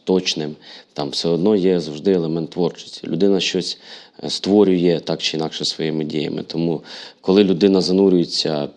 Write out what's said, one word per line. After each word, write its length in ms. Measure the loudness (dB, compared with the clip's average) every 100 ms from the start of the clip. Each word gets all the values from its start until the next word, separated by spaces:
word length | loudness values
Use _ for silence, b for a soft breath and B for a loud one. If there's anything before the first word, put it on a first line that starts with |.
точним, 520 | 0 0 0 -6 -8 -10 B B B
там 160 | -10 -8
все 200 | -4 -2
одно 280 | 0 2 2
є 240 | 2 0
завжди 320 | -2 -4 0
елемент 380 | 0 0 -4 -4
творчості. 560 | -2 -2 -4 -18 -14 -8
Людина 340 | 0 2 2
щось, 380 | 0 -2 -4 -10 B B B -14
е, 60 | -10
створює 720 | -6 2 4 6 4 2 0
так 180 | -2 -4
чи 140 | -4 -4
інакше 280 | -6 -6
своїми 400 | -8 -4 -4 -4
діями. 380 | -4 -4 -4 -6
Тому, 400 | -8 -4 -2 -2 B B B B
коли 240 | 2 4
людина 360 | 6 4 4 4
занурюється 880 | 2 4 4 4 0 -2 -4 -4 -6